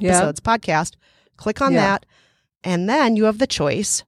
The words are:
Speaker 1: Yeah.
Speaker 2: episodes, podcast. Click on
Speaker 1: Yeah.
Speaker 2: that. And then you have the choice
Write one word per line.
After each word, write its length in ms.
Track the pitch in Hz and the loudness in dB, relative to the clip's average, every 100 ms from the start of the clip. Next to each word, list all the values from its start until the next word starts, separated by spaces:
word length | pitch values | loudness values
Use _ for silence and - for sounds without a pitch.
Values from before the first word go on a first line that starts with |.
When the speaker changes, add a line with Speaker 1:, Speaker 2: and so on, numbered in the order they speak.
Speaker 1:
Yeah. 80 | 185 | 2
Speaker 2:
episodes, 300 | 180 165 151 | 2 2 -2
podcast. 540 | - 226 - 156 175 - _ _ _ _ | -2 -2 0 -2 -2 -10 _ _ _ _
Click 240 | 220 220 | -6 -2
on 120 | 277 | 0
Speaker 1:
Yeah. 80 | 247 | 2
Speaker 2:
that. 240 | 196 202 _ _ _ _ _ _ | 2 0 _ _ _ _ _ _
And 240 | 185 175 190 | -4 -2 0
then 260 | 285 254 220 | 2 2 2
you 80 | 214 | 2
have 140 | 214 | 0
the 80 | 269 | -2
choice 560 | - 147 120 - - | 0 -2 -2 -2 -6